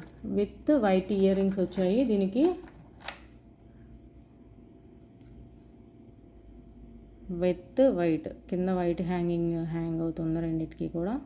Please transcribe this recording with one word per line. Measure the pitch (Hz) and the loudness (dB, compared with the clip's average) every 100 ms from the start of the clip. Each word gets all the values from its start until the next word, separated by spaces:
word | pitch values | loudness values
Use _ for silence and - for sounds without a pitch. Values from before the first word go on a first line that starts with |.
| - - 208 196 | -20 -14 -6 -2
with | 208 - - | -2 -2 2
వైట్ | 302 208 185 190 | 4 4 4 2
ఇయర్ | 202 190 196 | 2 4 4
రింగ్స్ | 196 196 | 2 0
వచ్చాయి | 180 - 185 220 254 | -2 0 2 2 2
దీనికి. | 208 190 226 339 359 - - - - - - - - - - - - - - - - - - - - - - - - - - - - - - - - - - - - - - - - - - - - - - - | 2 0 2 2 0 -8 -20 -20 -18 -14 -14 -18 -20 -20 -20 -20 -20 -20 -20 -20 -20 -20 -20 -20 -20 -20 -20 -20 -20 -20 -20 -20 -20 -20 -20 -20 -20 -20 -20 -20 -20 -20 -20 -20 -20 -20 -20 -20 -20 -20 -16 -8
with | 175 180 175 - - 269 185 | 0 2 0 -2 4 4 4
వైట్, | 170 156 - - - | 2 0 -4 -14 -6
కింద | 180 185 | -2 0
వైట్ | 185 175 170 | 0 0 -2
హ్యాంగింగ్ | 170 180 175 170 170 165 165 | -2 -2 0 0 0 -2 -4
హ్యాంగ్ | 165 165 165 | -4 -4 -4
అవుతుంది | 165 165 160 165 | -4 -4 -2 -2
రెండిటికి | 165 160 160 - 165 | -2 -4 -6 -6 -6
కూడా. | 165 180 269 | -4 -4 -4